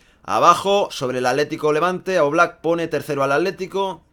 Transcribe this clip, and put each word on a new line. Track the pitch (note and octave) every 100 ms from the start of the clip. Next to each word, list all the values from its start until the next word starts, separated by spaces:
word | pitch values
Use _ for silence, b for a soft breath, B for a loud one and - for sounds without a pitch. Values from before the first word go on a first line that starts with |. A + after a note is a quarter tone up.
| b b
Abajo, | - G#2+ D#3 F3+ G3 G3+ -
sobre | - B2+ B2+
el | B2+
Atlético | C3+ D3 D3+ D3+
Levante, | D3+ F3 F#3 F#3+ F#3
Oblak | C#3+ E3 E3+ -
pone | D#3 E3+ E3
tercero | D3 C#3 C#3
al | C3+
Atlético. | C#3+ F#3 - F#3 F#3+ G3 D#3+ _